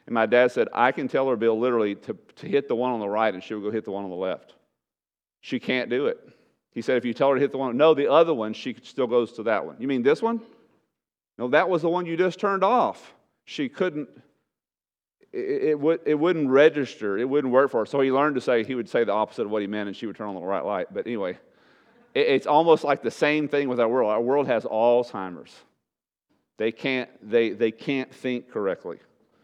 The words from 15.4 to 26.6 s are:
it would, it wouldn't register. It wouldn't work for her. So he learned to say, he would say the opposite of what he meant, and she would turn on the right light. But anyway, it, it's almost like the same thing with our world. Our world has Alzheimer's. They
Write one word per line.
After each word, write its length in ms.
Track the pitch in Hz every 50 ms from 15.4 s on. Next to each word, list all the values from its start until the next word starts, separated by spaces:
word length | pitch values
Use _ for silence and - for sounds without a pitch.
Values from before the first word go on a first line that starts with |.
| 117 - 139 - -
it 160 | 156 151 147
would, 220 | 143 160 165 165 -
it 100 | - 151
wouldn't 340 | 147 156 180 180 160 147 131
register. 680 | 131 135 147 160 151 147 135 117 - - 107 101 98
It 100 | 101 120
wouldn't 240 | 135 135 147 135 127
work 200 | 123 131 143 131
for 80 | - 113
her. 60 | 107
So 140 | - - 143
he 120 | 135 135
learned 240 | 131 135 143 151 143
to 60 | 127
say, 220 | - - 123 117 107
he 120 | - 131
would 120 | 123 110
say 160 | - - 120 117
the 80 | 101
opposite 320 | 101 107 107 - - - 113
of 60 | 104
what 120 | 107 107
he 60 | 101
meant, 200 | 98 107 107 101
and 100 | 101 95
she 80 | - 120
would 100 | 104 95
turn 120 | - 110
on 80 | 104 98
the 60 | 92
right 220 | 85 92 98 87 69
light. 240 | 101 104 92 87 - 95
But 140 | 101 -
anyway, 300 | - 120 107 98 90 90 - _ _ _ _ _ _ _ _ _ _ _ _ _ _ -
it, 140 | 135 143
it's 200 | - 135 131 -
almost 360 | - 147 151 165 165 160 - -
like 180 | 143 143 -
the 100 | - 113
same 360 | - - 160 147 151 151 151
thing 200 | 139 - 143 143
with 120 | 131 123 120
our 100 | 117 113
world. 220 | 120 131 117 104
Our 100 | 107 113
world 260 | 120 123 139 147 139
has 160 | 135 120 110 110
Alzheimer's. 920 | - 107 110 113 120 120 123 123 - - 104 95 92 90 76 - - - - - _ _ _ _ _ _ _ _ _ _ _ _ _ _ _ _ _ _
They 140 | -